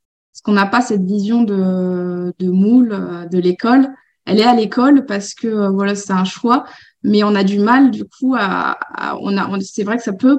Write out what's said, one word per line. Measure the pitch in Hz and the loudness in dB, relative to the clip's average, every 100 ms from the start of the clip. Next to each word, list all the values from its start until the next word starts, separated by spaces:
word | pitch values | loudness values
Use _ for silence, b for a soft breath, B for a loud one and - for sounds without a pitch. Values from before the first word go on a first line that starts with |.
| _ _ _ | _ _ _
parce | - | -10
qu'on | - | -2
n'a | 208 196 | 0 2
pas | - | 0
cette | 247 208 | 0 -2
vision | 185 208 202 233 | -2 -2 -2 0
de, | 226 196 185 185 185 180 180 175 180 - | 0 0 -2 -2 -2 -4 -6 -6 -8 -4
de | 185 | -2
moule, | 185 202 247 240 | 2 4 4 4
euh, | 202 180 175 170 | -2 -8 -10 -4
de | 180 | -2
l'école. | 180 180 226 262 269 B B _ | 0 0 2 2 2 B B _
Elle | - 208 | -2 2
est | |
à | 233 | 4
l'école | 233 214 - 254 285 | 2 2 2 4 4
parce | - 202 202 | 2 -6 -8
que, | - 226 | -8 -4
euh, | 214 202 | -2 0
voilà, | 196 196 202 | 0 -2 -4
c'est | - | -4
un | 190 | -2
choix, | 185 - 233 254 B B B _ | -2 -2 0 0 B B B _
mais | 208 208 | 0 2
on | 208 | 2
a | 208 | 2
du | 196 202 | 0 2
mal, | 208 254 269 | 2 4 4
du | 214 | 2
coup, | 202 _ 262 254 | -8 _ -2 -2
à, | 196 180 78 - - | -2 -2 -4 -6 -10
à, | - - 71 | -10 -8 -6
on | - 196 | -4 -4
a, | - | -2
on, | 196 | -6
c'est | 190 - | -6 -6
vrai | 202 233 | -4 -4
que | |
ça | 233 | -4
peut | 190 254 | -2 2